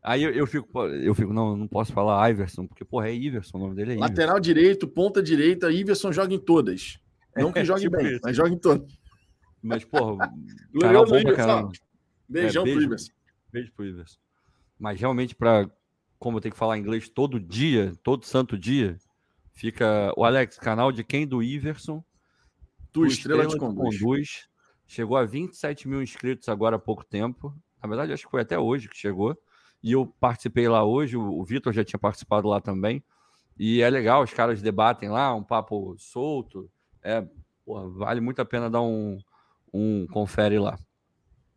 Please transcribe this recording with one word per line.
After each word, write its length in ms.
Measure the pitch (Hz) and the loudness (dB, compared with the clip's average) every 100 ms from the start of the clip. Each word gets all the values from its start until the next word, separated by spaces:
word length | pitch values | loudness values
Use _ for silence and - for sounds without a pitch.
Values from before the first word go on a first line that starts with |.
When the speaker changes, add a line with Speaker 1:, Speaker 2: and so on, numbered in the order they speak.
Speaker 1:
Aí 200 | - 127 | 0 0
eu, 80 | 156 | 0
eu 160 | 131 143 | 0 0
fico, 200 | 151 - | -2 -6
pô, 200 | 127 98 | -4 -4
eu 260 | 71 80 | -2 0
fico, 180 | 98 101 | 2 0
não, 240 | 110 110 101 | 0 0 -2
não 120 | 104 | -2
posso 260 | 101 107 | -2 -2
falar 360 | - 104 101 113 | 0 2 4 4
Iverson, 380 | 107 95 - 92 | 2 -2 -6 -12
porque, 160 | - | -12
porra, 240 | - 123 110 | -6 -4 -4
é 60 | 120 | -4
Iverson, 420 | 139 123 95 92 | -6 -8 -10 -10
o 40 | |
nome 140 | 98 95 | -8 -6
dele 160 | 107 | -6
é 20 | 117 | -2
Iverson. 140 | 117 | -2
Speaker 2:
Lateral 300 | 101 160 196 | 0 2 2
direito, 480 | 170 156 180 196 147 | 4 6 6 4 -2
ponta 340 | - 196 196 | -2 0 0
direita, 480 | 170 156 151 180 175 | 2 4 4 2 2
Iverson 400 | 165 196 196 196 | 0 2 0 0
joga 220 | 160 190 | 0 0
em 60 | 190 | -2
todas. 600 | 196 165 110 92 - - _ _ _ - | 4 4 4 -4 -10 -18 _ _ _ -2
Não 160 | 147 | 0
que 60 | 175 | 0
Speaker 1:
<laughs> 0 | |
É, 60 | 156 | 0
Speaker 2:
jogue 160 | 190 | 0
Speaker 1:
tipo 140 | 196 175 | 0 0
Speaker 2:
bem, 120 | 143 | 0
Speaker 1:
isso. 140 | 123 | -2
Speaker 2:
mas 120 | 117 123 | -2 2
joga 140 | 170 | 2
em 80 | 175 | 2
todas. 340 | 170 143 139 - - _ _ _ _ _ | 2 2 0 -20 -20 _ _ _ _ _
Speaker 1:
Mas, 240 | 113 117 - | -6 -6 0
porra, 440 | 147 113 101 123 - - | 0 0 -2 -4 -6 -20
Speaker 2:
<laughs> 200 | - _ | -20 _
Glorioso 80 | 143 | 2
Speaker 1:
canal 220 | 180 190 160 | 6 8 8
bom 40 | |
pra 80 | 131 | 6
Speaker 2:
Iverson. 140 | 143 127 | 4 4
Speaker 1:
caramba. 340 | 113 110 104 90 _ _ _ _ _ | 4 2 0 -10 _ _ _ _ _
Speaker 2:
Beijão 360 | 165 110 127 | -2 0 0
Speaker 1:
É, 20 | 127 | 0
Speaker 2:
pro 80 | |
Speaker 1:
beijo, 120 | 147 147 | 2 0
Speaker 2:
Iverson. 240 | 110 - _ _ _ _ | -2 -10 _ _ _ _
Speaker 1:
beijo 180 | 120 120 | -12 -12
pro 120 | - 101 | -12 -12
Iverson. 340 | 87 82 _ _ _ _ _ _ _ | -12 -16 _ _ _ _ _ _ _
Mas 220 | 107 98 | -8 -2
realmente, 340 | 123 123 127 - | -2 0 -4 0
pra, 340 | 117 110 101 _ _ _ _ _ | 4 6 4 _ _ _ _ _
como 200 | 123 113 | -6 -4
eu 40 | |
tenho 120 | 110 | -6
que 60 | - | -4
falar 180 | 110 107 | -2 -2
inglês 300 | 101 113 - | -4 -6 -6
todo 320 | - 135 127 | -2 -2 -2
dia, 540 | 87 101 156 123 98 87 | -8 -2 0 2 0 -4
todo 240 | - 135 - | -4 -4 0
santo 320 | 131 127 101 | -2 0 -4
dia, 400 | 95 139 104 85 _ _ _ _ _ | -2 0 0 -4 _ _ _ _ _
fica 600 | - 113 - 113 107 101 - | -10 -10 -2 2 2 0 2
o 80 | |
Alex, 340 | 117 131 123 - | 2 4 0 -4
canal 360 | - 110 131 | -4 0 0
de 100 | 120 | 0
quem? 240 | 113 139 151 | -4 -4 -2
Do 160 | 127 | -2
Iverson. 580 | 117 143 151 151 - 156 165 _ _ _ _ _ - _ - | -4 -4 -8 -10 -12 -14 -14 _ _ _ _ _ -20 _ -8
Speaker 2:
Tu, 80 | 156 | 2
Speaker 1:
Tu, 40 | 160 | 2
Speaker 2:
Estrela 360 | 120 - 156 | 2 0 0
Speaker 1:
Estrela 40 | 156 | 2
Speaker 2:
te 60 | |
Speaker 1:
te 60 | 151 | -2
Speaker 2:
Conduz. 400 | 131 95 117 104 | -4 -2 -2 0
Speaker 1:
Conduz. 500 | 107 139 147 - - _ _ _ _ | 0 0 -2 -10 -20 _ _ _ _
Chegou 300 | - 113 131 | -8 0 0
a 80 | 117 | 0
vinte 280 | 131 180 | -4 -8
e 40 | - | -8
sete 320 | 151 143 135 | -8 -8 -6
mil 120 | 135 | -6
inscritos 460 | 131 - 123 127 - | -6 -6 -6 -6 -4
agora 300 | 104 110 110 | 0 0 0
há 20 | |
pouco 240 | - 107 | -4 -8
tempo. 500 | - 101 113 123 143 143 _ _ | -6 -6 -4 -6 -14 -16 _ _
Na 40 | 107 | -8
verdade, 240 | 110 156 | -6 -6
acho 100 | 143 | -8
que 80 | - | -4
foi 100 | 131 | -4
até 160 | 117 - | -2 -2
hoje 300 | 113 135 110 | 0 -2 -4
que 80 | - | -8
chegou. 400 | 104 92 107 151 _ _ _ _ | -6 -2 -2 -4 _ _ _ _
E 120 | 113 | 0
eu 120 | 131 127 _ | 0 0 _
participei 480 | 123 120 123 117 120 | 0 0 -4 0 4
lá 160 | 113 | 4
hoje, 320 | 104 123 147 120 | 4 2 0 -4
o, 240 | 104 78 | -4 -6
o 60 | 90 | -4
Vitor 260 | 127 123 | -4 -2
já 140 | 110 107 | -2 -2
tinha 140 | - | -2
participado 500 | 101 101 - 107 104 | -2 -4 0 0 2
lá 100 | 101 | 0
também. 420 | - 95 101 131 _ _ _ _ _ _ | -2 -4 -2 -4 _ _ _ _ _ _
E 240 | 107 117 | 0 4
é 80 | 117 | 4
legal, 340 | 135 113 131 | 4 4 4
os 100 | 127 | 2
caras 280 | - 117 110 | 0 0 0
debatem 460 | 107 101 110 120 104 | -2 2 2 2 -4
lá, 260 | 110 139 | -2 0
um 100 | 117 | -2
papo 520 | 101 113 110 107 95 87 | -2 -4 -2 -8 -8 -14
solto. 720 | - 123 143 143 113 98 - _ _ _ | -14 -6 -4 -4 -8 -14 -18 _ _ _
É, 240 | 95 110 90 - - _ - | -4 -4 -4 -16 -20 _ -14
porra, 220 | 107 95 | -12 -12
vale 320 | 92 101 120 | -8 -4 -2
muito 220 | 117 135 | -4 -4
a 40 | 120 | -4
pena 240 | 120 117 | -4 -2
dar 120 | 117 | 0
um, 360 | 117 110 107 98 - _ _ _ _ | 0 -2 -4 -8 -14 _ _ _ _
um 320 | 98 110 104 87 | -2 0 0 -2
confere 520 | 107 104 - 104 104 | -4 -2 0 2 2
lá. 180 | 101 104 - _ _ _ _ _ _ | 0 -4 -16 _ _ _ _ _ _